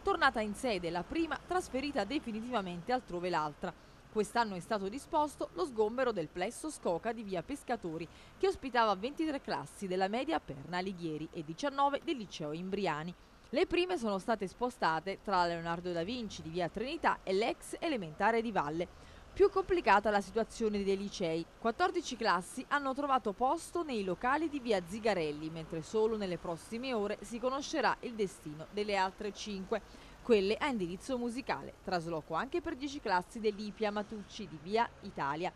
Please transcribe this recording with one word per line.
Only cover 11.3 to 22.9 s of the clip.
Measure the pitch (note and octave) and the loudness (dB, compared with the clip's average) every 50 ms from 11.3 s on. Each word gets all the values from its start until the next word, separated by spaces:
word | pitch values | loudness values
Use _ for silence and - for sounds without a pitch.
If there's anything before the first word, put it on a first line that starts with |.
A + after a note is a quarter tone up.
e | - F#3 D#3 | -8 -8 -8
diciannove | D3 E3 - - C#4+ C4+ C#4 C#4 C#4+ C#4 - - | -8 -6 -2 -2 -2 2 4 4 4 4 0 -2
del | B3+ E4+ | -2 -2
liceo | B3+ G#3+ E3 - - D#3 D3 | -2 -4 -10 -8 -6 -4 -4
Imbriani. | D3+ E3 F3+ F#3+ F#3+ G3 G3+ F3 D3+ D3 D#3 F3+ F3 - - - - - - - - | -4 -4 -4 -4 -2 0 2 0 0 0 -4 -6 -10 -12 -18 -20 -20 -20 -12 -2 2
Le | C#4 F#4 | 2 2
prime | - - F4 F4 F4+ F#4 D#4+ | 4 4 0 2 2 0 0
sono | A#3 A3 G3+ | 0 0 0
state | F#3+ F3+ - A3+ G#3 G3+ | 0 2 0 0 0 0
spostate | F3 - - A#3+ B3+ - - G#3+ E3+ D#3+ D#3+ D#3 G3 G3 - | -6 -4 -2 -4 -4 -2 2 2 2 2 2 0 -4 -6 -6
tra | - - G3 F3+ F3 | -2 2 4 4 4
Leonardo | F3 E3+ E3+ E3 E3+ E3+ F3 F3 F3+ | 4 2 0 -2 -2 -2 -2 -2 -2
da | F3 E3+ | 0 0
Vinci | E3 F#3+ B3+ B3+ A3+ G3+ - - | 0 -2 -2 -4 -6 -6 -8 -8
di | D#3+ D#3+ | -10 -6
via | D#3+ F3+ F3 D#3 | -2 -2 -2 -2
Trinità | - G3 A3 C4 D#4+ D#4+ - A3+ - - | -2 -4 -4 -4 -4 2 4 4 4 4
e | - - F#3+ | 0 0 2
l'ex | F#3+ A3 C4 E4+ - - - - | 2 2 2 0 -4 -8 -12 -10
elementare | - - E4+ D4 A#3 F#3 D#3 D#3 - G3 G#3+ A#3 A3+ | -4 -2 -2 -2 -2 -4 -6 -2 2 2 4 4 4
di | A3 A#3+ | 2 2
Valle. | G3+ F3+ D3 D3 D#3 E3 F3 - - - - - - - - - | 0 0 0 0 0 -2 -2 -4 -6 -18 -18 -18 -18 -18 -18 -14
Più | - - F#4+ G4 | 6 6 6 6
complicata | - F#4+ F4+ - F#4+ F4 - A3+ G3 G#3 G#3 A3+ | 8 2 2 2 2 4 6 8 8 8 8 6
la | G#3 G3+ | 2 2
situazione | G3 - F#3+ A3+ A3 - - - A#3 G#3+ G#3 G3+ G3+ | 2 2 0 0 -2 0 -2 -2 0 0 2 2 2
dei | F#3+ G3 | 2 0
licei. | G3 G3+ G3+ - - F#3 E3 D#3+ E3+ E3 - - - | 0 0 -6 -4 -2 0 0 0 0 -2 -6 -12 -2
Quattordici | - A3+ A3+ - F4+ F#4+ F4 F4+ D4 - C4+ | -2 -2 2 2 2 2 2 0 -4 -4 -6
classi | G#3+ A3+ G#3 F3 F3+ F3+ - - B3+ C4 - | -2 2 2 2 2 2 -4 -8 -10 -4 0
hanno | - C#4+ C#4+ C4+ | 0 0 2 0